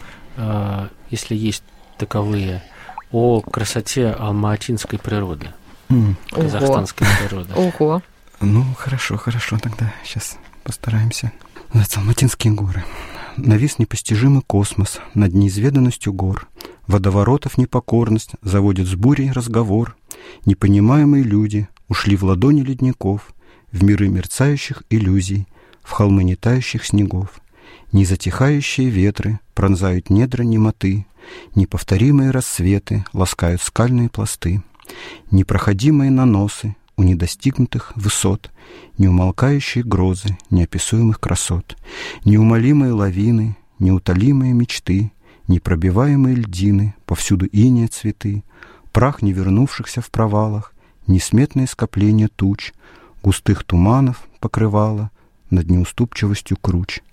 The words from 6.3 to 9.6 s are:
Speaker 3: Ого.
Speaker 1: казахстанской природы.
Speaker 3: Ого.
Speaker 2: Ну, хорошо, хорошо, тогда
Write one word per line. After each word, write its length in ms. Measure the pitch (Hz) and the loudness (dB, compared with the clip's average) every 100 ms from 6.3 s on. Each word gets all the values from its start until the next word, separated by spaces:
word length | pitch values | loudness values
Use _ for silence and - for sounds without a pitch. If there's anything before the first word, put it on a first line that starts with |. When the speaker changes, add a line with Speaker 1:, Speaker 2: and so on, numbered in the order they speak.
Speaker 3:
Ого. 120 | - | -4
Speaker 1:
казахстанской 640 | 160 104 139 135 95 - 101 98 | -2 0 0 0 -2 0 2 2
природы. 340 | 101 98 90 | -2 -8 -6
Speaker 3:
Ого. 460 | 98 185 - 151 170 - _ - _ | -2 -2 0 0 0 -6 _ -20 _
Speaker 2:
Ну, 240 | 101 107 131 127 | 2 2 2 -4
хорошо, 380 | - 131 - 104 | -6 -6 -4 -6
хорошо, 400 | - 117 - | -4 -6 -4
тогда 340 | 110 | -4